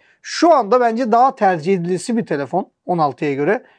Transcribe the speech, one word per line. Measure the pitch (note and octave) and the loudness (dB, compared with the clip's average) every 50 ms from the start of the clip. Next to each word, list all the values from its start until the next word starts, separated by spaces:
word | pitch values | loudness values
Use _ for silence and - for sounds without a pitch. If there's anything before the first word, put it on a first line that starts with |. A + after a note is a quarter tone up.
| _ _ _ _ _ | _ _ _ _ _
şu | - - - D#4 F4 D#4+ | -12 -4 0 4 4 4
anda | C#4 A3+ G3 A#3+ B3+ | 4 4 2 2 2
bence | B3 A#3 A3+ A3+ C4 A3 A#3 | 2 2 0 -2 0 0 2
daha | A#3 B3+ C4+ C4 | 4 4 2 2
tercih | - G#3+ G3 F#3 E3 C#3+ F3+ G3 | 2 0 0 0 0 0 -2 -2
edilisi | F3+ E3+ F3 F#3 E3+ - - A#3 | -2 -2 -4 -4 -6 -4 -4 -4
bir | A#3 G3+ | -4 -2
telefon | - E3+ C#3+ C#3+ B2+ - F3+ G3+ - _ _ _ | -4 -4 -6 -6 -4 -6 -6 -6 -6 _ _ _
on | - F3+ E3+ | -6 -2 0
altıya | D#3 C#3+ B2+ - D#3+ D3 C#3 | 0 -2 -2 -4 -4 -4 -2
göre. | C3+ C#3+ D#3+ G#3 B3+ - _ _ | -2 0 -2 -2 -2 -4 _ _